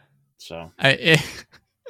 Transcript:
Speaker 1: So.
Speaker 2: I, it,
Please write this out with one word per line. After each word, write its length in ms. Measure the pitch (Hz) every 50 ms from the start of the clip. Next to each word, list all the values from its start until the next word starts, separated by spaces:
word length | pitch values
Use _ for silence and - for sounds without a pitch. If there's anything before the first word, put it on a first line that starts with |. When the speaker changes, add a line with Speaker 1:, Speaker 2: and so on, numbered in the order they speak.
| _ _ _ _ _ _ _ _
Speaker 1:
So. 340 | - - 85 82 82 82 - -
Speaker 2:
I, 100 | - 135
it, 560 | 135 - 135 165 160 156 - - - - - _ _ - _ _ _ _ _ 508